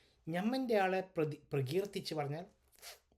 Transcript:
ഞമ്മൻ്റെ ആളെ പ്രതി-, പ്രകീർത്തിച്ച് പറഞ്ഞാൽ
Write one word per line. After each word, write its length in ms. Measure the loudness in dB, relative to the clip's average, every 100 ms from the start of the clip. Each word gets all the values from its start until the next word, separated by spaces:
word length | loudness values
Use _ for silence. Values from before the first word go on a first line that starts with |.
| _ _ -4
ഞമ്മൻ്റെ 500 | 0 0 0 2 4
ആളെ 240 | 4 2 0 0
പ്രതി-, 260 | 0 -2 -4
പ്രകീർത്തിച്ച് 600 | -2 0 0 -2 -4 -4
പറഞ്ഞാൽ 300 | -4 -2 -4 -8 _ _ -20 -20 -20 _